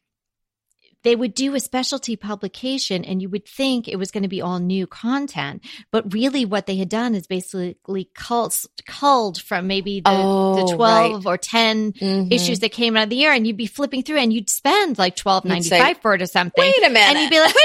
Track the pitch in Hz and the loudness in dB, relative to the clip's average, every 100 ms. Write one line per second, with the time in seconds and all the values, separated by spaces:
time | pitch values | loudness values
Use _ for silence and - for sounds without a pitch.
0 | _ _ _ _ _ _ _ _ _ _ | _ _ _ _ _ _ _ _ _ _
1 | 233 233 247 - 269 277 - 254 254 277 | 0 0 0 -4 -4 -4 -4 -4 -4 -4
2 | 254 220 208 202 196 - 254 269 - 185 | -6 -8 -8 -8 -10 -8 -6 -6 -4 -6
3 | - 185 190 202 - - 269 247 220 190 | -4 -6 -4 -8 -8 -4 -2 -2 -4 -6
4 | 185 208 196 185 180 180 180 190 180 - | -6 -4 -4 -4 -6 -4 -2 -2 -4 -6
5 | 226 277 285 - 143 - - - - 220 | -4 -4 -4 -6 -8 -10 -16 -20 -6 -4
6 | 220 202 262 277 226 202 196 190 190 214 | -2 -2 0 0 -2 -4 -4 -4 -4 -2
7 | 247 208 170 185 185 190 180 - - 190 | -2 -2 -4 -8 -6 -8 -8 -8 -8 -8
8 | 180 - - 240 214 - - - - - | -8 -12 -4 -2 -2 -4 -8 -16 -18 -2
9 | 285 262 214 165 - 190 185 196 196 196 | 2 2 2 -6 -6 -6 -2 -4 -4 0
10 | 190 196 190 196 190 190 185 170 220 226 | 2 4 2 2 2 2 2 2 4 6
11 | 226 214 190 180 - 226 226 220 214 - | 4 0 -4 -4 -2 0 2 0 -2 -4
12 | 196 196 185 240 - 220 226 - 233 220 | -2 0 2 2 0 -2 -2 -2 0 2
13 | 214 247 302 269 220 208 220 - 285 269 | 0 2 2 2 0 -2 -6 -6 -6 -4
14 | 262 302 240 220 196 - 277 392 381 233 | -4 0 0 0 -2 -2 2 2 2 0
15 | 185 - 202 190 185 175 170 180 269 349 | -2 -2 0 0 0 -2 2 4 4 2
16 | 220 196 180 190 180 - 539 539 359 226 | 0 0 0 -2 0 2 4 4 4 6
17 | 208 294 311 320 320 494 | 4 4 2 4 4 6